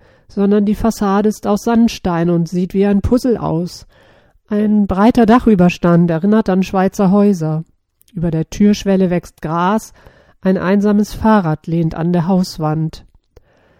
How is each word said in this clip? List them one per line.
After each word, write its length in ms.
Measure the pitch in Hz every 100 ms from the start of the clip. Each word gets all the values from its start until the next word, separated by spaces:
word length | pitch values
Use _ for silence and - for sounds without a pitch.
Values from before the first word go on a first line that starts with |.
| _ _ _
sondern 360 | - 202 208
die 100 | 208
Fassade 540 | 208 226 - 202 202 214
ist 180 | 208 202
aus 160 | 202
Sandstein 680 | 233 233 233 - 185 170 170
und 180 | 170 165
sieht 260 | 180 180
wie 120 | 196 202
ein 140 | 202
Puzzle 360 | - 247 262 220
aus. 500 | 156 160 175 - - _ _ _ _ _ -
Ein 380 | 208 214 214 202
breiter 380 | 190 220 247
Dachüberstand 840 | 220 247 240 202 175 - 180 170 170
erinnert 380 | 160 196 220 214
an 160 | 185
Schweizer 480 | 185 190 190 - 190
Häuser. 520 | 202 202 185 156 156 - _ _ _ _
Über 180 | 190 170
der 180 | 160 160
Türschwelle 640 | - 208 202 196 190 185
wächst 320 | 175 - -
Gras, 500 | 151 165 180 214 - - - _ _ _
ein 160 | 190 185
einsames 560 | 165 202 208 208 208
Fahrrad 540 | - 220 214 165 156 -
lehnt 280 | 165 160
an 200 | - 165
der 120 | 175 165
Hauswand. 800 | 185 185 - 156 156 160 - - _ _ _ _ _ _